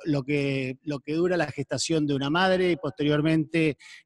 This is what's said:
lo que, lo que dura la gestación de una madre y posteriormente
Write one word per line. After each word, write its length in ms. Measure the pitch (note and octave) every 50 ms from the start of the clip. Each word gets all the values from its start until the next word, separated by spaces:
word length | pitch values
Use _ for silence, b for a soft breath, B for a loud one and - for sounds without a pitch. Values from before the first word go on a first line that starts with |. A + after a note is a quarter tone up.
| -
lo 180 | E3+ D3 C#3+ B2+
que, 540 | C3 D3 C#3+ C#3+ C#3 C3+ C3+ C3 B2+ C3 - _
lo 180 | D3 C#3+ C3+
que 140 | - - D3+
dura 240 | D#3+ E3+ F3+ F3+ F3
la 80 | D#3
gestación 600 | D3 - - C3+ - - D#3+ - - E3 D#3+ D3+
de 80 | C#3+ C#3+
una 140 | C3+ C#3 C#3
madre 420 | D3+ F3 F#3 F#3+ F#3 F#3 F#3 F3+
y 60 | F3
posteriormente 1000 | E3 - C#3+ - - D3 D3 D3 D3 D3+ D#3+ D#3+ D#3+ D#3 - - E3 D#3+ D#3 C#3 B B B B B B